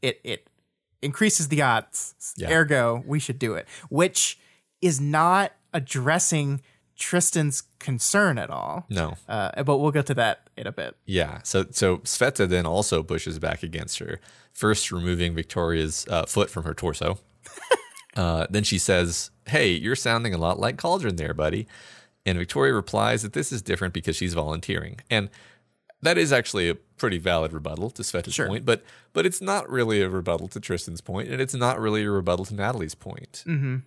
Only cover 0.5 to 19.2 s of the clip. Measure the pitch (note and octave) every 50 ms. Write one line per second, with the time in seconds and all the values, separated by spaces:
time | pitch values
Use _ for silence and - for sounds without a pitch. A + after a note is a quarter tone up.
0.5 | _ _ _ _ _ _ _ _ _ _ - C#3+ C#3 - G#3+ G#3+ G#3 - E3+ C#3+
1.5 | D#3 D3 D3 C3 A#2 A2+ A2+ _ - - - - - _ - - - - - -
2.5 | D#3+ E3 E3 D3 D3 C3 A#2+ A#2 A#2 A#2+ - - C#3+ D3+ C3 - B2+ C3 C3 A#2
3.5 | G#2 E2 - - - - - - - D3 F3 F#3 F#3 - - - - _ _ _
4.5 | _ _ _ _ _ _ - F3+ D#3+ C3 C#3+ C#3+ D3 D#3 D#3+ E3+ F3+ G3 G3+ F3
5.5 | - _ _ _ - E3+ C3+ C3+ - C#3 B2 C#3 D#3 F3 F3 - E3 D#3 C#3+ C#3
6.5 | C#3 C#3 - _ _ _ _ _ _ _ - - - F3+ F3 - - F3 D#3 D3
7.5 | C3+ - - _ _ _ - - C3+ A#2 - - - G3+ G#3 F#3+ D3 A#2 E2+ -
8.5 | D2+ C2 G1+ A#1+ D2+ - F3 _ G#2+ F#2 E2 D#2 E2+ - - - G#2+ A2 G2 F#2
9.5 | - - C#3 C3 C#3+ C3+ C#3+ D3+ C#3+ D3+ C3+ - C#3+ B2 A#2 A2 - - _ _
10.5 | _ - A2 G2 - - E2 A#1+ - _ _ - G2 F2+ E2 D2 D2 D2 - -
11.5 | - F#2+ F#2+ - - - - F#2+ F2+ E2+ - - - - A#2+ C3 C#3 - G#2 F2+
12.5 | F2+ F2+ E2+ D#2+ E2 F#2+ G#2+ - - E2 D#2+ E2 F2 D#2+ - - E2 D#2+ D2+ D#2+
13.5 | D#2 - - E2 D#2+ E2 D#2 - - - - D#2+ D#2 - _ - - - - _
14.5 | _ - - G#2+ G#2+ G2+ - - F#2 F2 E2+ F2+ F2+ E2+ F2 E2+ E2+ E2 E2 -
15.5 | - F#2 F2 E2 E2+ E2 D#2 D#2 D#2 - - - - E2+ D#2+ - - G#2 G2+ -
16.5 | - F2 D#2+ D#2+ D#2 - - F2 D2 - - D#2+ F#2+ G#2 _ _ _ _ _ -
17.5 | - - - - B4+ - - - - - - _ - - F#2 E2+ E2 D#2+ E2 -
18.5 | F2+ G#2 G#2 - - F#2 - - G2 F2+ F2 F2 E2 -